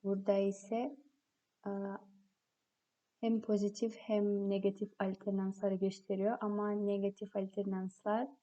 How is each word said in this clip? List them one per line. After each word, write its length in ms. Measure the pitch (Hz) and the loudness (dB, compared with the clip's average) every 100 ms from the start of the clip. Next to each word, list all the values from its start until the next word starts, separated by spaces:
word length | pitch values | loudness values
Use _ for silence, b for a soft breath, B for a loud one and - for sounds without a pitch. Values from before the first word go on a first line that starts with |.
Burada 340 | 196 196 196 196 | 0 0 4 4
ise, 600 | 196 196 - 226 269 277 - _ _ _ _ _ 202 | 4 0 -4 -4 -4 -8 -20 _ _ _ _ _ -6
e, 40 | 196 196 196 - - _ _ _ _ _ _ _ _ _ _ | -4 -6 -8 -12 -20 _ _ _ _ _ _ _ _ _ _
hem 200 | 233 226 | 0 0
pozitif 560 | 220 208 202 208 226 226 | 2 2 2 0 -4 -4
hem 520 | - 208 208 202 196 | 0 2 4 2 2
negatif 440 | 196 196 196 208 _ | 2 0 0 -8 _
alternansları 760 | 196 190 - 196 190 190 202 190 | -4 -2 -2 0 0 0 0 2
gösteriyor 640 | 196 190 - 190 202 240 | 0 -2 -4 0 0 0
ama 300 | 208 208 208 | -2 0 0
negatif 640 | 208 202 202 196 196 202 202 | 0 0 0 -2 -4 -6 -4
alternanslar 920 | 190 208 196 190 185 - 208 214 269 - | -4 -4 -2 -2 -4 -6 -2 0 -2 -8